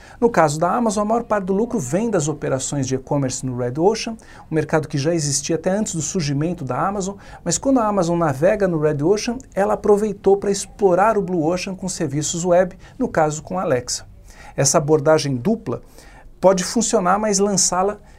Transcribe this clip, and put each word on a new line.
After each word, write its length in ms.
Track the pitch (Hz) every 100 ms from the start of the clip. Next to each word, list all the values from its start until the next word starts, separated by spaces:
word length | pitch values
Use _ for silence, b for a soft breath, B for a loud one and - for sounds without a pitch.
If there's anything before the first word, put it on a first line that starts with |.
| B -
No 100 | 240
caso 300 | 240 254 151
da 100 | 175
Amazon, 340 | 226 233 202
a 20 | 208
maior 180 | 233
parte 220 | 233 208 185
do 80 |
lucro 260 | 196 233 233
vem 300 | 123 170 233
das 180 | 196 147
operações 580 | 147 147 135 - 143 123
de 100 | 131
e-commerce 500 | - 147 131 - 131
no 100 | 123
Red 240 | 123 135
Ocean, 380 | 180 220 - 226 B B -
um 40 | 156
mercado 340 | 151 160 139
que 80 | 143
já 180 | 143 170
existia 400 | 147 135 - 160
até 140 | 185
antes 260 | 196 214 165
do 60 |
surgimento 640 | - 190 143 143 160 175 131
da 200 | 127 180
Amazon, 300 | 202 190 202 B B 175
mas 120 | -
quando 220 | 269 262
a 80 | 214
Amazon 300 | 202 170 170
navega 500 | 165 127 175 214 190
no 120 | 160
Red 220 | 151 147
Ocean, 340 | 156 208 240 233 - -
ela 200 | 208 208
aproveitou 600 | 214 202 214 196 196 196
pra 160 | 202
explorar 640 | 196 - - 202 175 214 208
o 40 |
Blue 240 | 175 185 151
Ocean 300 | 180 196 185
com 120 | 185
serviços 560 | - 160 139 147 170
web, 320 | 180 175 190 - B -
no 80 | 247
caso 340 | 175 156 151
com 160 | - 185
a 40 |
Alexa. 440 | 185 127 123 - - - B B B
Essa 260 | - 139 170
abordagem 540 | 147 156 147 156 147
dupla 480 | 127 127 226 - 117 B B B B - -
pode 240 | 180 190
funcionar, 540 | 180 240 - 220 175 196
mas 220 | 214 196
lançá-la, 580 | 202 185 - 180 196 208 b